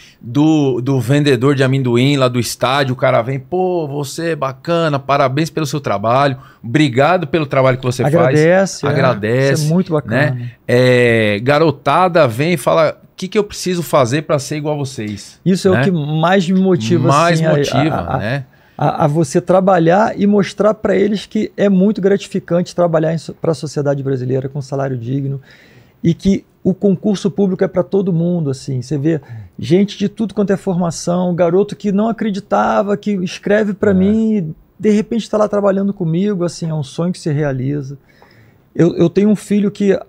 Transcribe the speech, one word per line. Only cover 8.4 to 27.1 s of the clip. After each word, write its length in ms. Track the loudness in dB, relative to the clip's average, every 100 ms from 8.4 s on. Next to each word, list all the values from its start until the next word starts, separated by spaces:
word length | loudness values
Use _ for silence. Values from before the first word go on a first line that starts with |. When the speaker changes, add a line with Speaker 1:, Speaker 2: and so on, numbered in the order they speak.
| 4 4 0 -2
Speaker 2:
é. 40 | -2
Speaker 1:
Agradece, 640 | 0 0 0 0 0 2 0
Speaker 2:
Isso 80 | 0
é 40 |
muito 180 | 0 0
bacana. 380 | -2 -2 0 0
Speaker 1:
né? 180 | -2 -8 -12 0
É, 720 | 2 4 4 4 4 2 0
garotada 840 | 0 2 2 0 0 2 2 4 2
vem 280 | 2 0
e 20 | 0
fala, 420 | 0 2 2 -2
"O 60 | -12
que 140 | -14 -4
que 100 | -2
eu 60 |
preciso 380 | -2 -4 -4 -4
fazer 400 | 0 2 2 0
pra 160 | -2 -4
ser 160 | -4 -6
igual 180 | -4
a 40 | -4
vocês?" 600 | -6 -8 -8 -10 -12 -6 -2
Speaker 2:
Isso 220 | 0 2
é 20 |
Speaker 1:
Né? 100 | 2
Speaker 2:
o 40 |
que 60 | 2
mais 580 | 0 -2 0 2 2 2
me 80 | 2
motiva, 460 | 2 2 2 2 2
Speaker 1:
Mais 280 | 4 4 2
Speaker 2:
assim, 60 | 2
a, 40 | 2
Speaker 1:
motiva, 380 | 0 0 0 -2
Speaker 2:
a, 180 | -4
a, 40 | -4
Speaker 1:
né? 260 | -4 -6 -8 _ _ -4
Speaker 2:
a, 280 | -2 0
a 20 | 0
você 340 | 0 0 0
trabalhar 800 | 2 2 4 4 4 4 2 0
e 80 | 2
mostrar 480 | 2 0 0 0
pra 220 | 0 0 2
eles 300 | 2 -2 -4
que 260 | -4 -4 0
é 120 | 2
muito 320 | 4 2 2
gratificante 760 | 0 0 -2 -8 -2 -2 -2
trabalhar 400 | -2 0 2 0
em 40 | -2
so-, 160 | -6
pra 200 | -6 -4
sociedade 480 | -4 -4 -4 -2 -2
brasileira 460 | -2 -4 -2 -4 -4
com 120 | -8
salário 360 | -8 -6 -4 -6
digno 420 | -6 -4 -4 -8 -12 -20 -20 -20 _ _
e 100 | -2
que 320 | 0 0 -2 -4 _
o 120 | -4
concurso 560 | 0 0 0 0